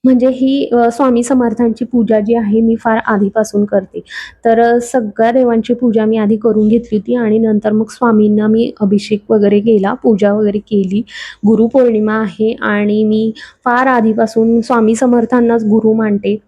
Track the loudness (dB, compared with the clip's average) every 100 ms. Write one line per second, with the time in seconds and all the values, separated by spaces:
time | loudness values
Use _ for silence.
0 | 2 2 2 0 -2 0 0 0 0 0
1 | 0 0 0 0 0 0 -2 -2 -4 -2
2 | 0 0 0 -2 0 0 0 0 -2 -2
3 | -2 -2 0 -2 -2 -2 0 -2 -4 -14
4 | -14 -16 -18 _ 0 2 2 0 0 -4
5 | -4 -2 0 2 2 0 -2 -2 0 0
6 | 0 0 0 0 0 0 2 0 0 -6
7 | -2 -2 0 0 0 0 0 -2 -4 -2
8 | 0 2 2 2 2 0 0 -2 0 0
9 | -2 -6 0 0 2 2 2 2 0 -2
10 | 0 0 0 0 -2 -4 -2 -2 -2 -4
11 | -6 -14 -18 -4 0 2 2 2 2 2
12 | 0 -2 -4 -2 -4 -2 -4 -2 0 0
13 | 0 0 -2 -6 -18 _ -2 0 2 2
14 | 0 0 -2 0 2 0 0 0 0 2
15 | 2 0 0 0 2 0 0 2 2 0
16 | 0 -2 -2 -6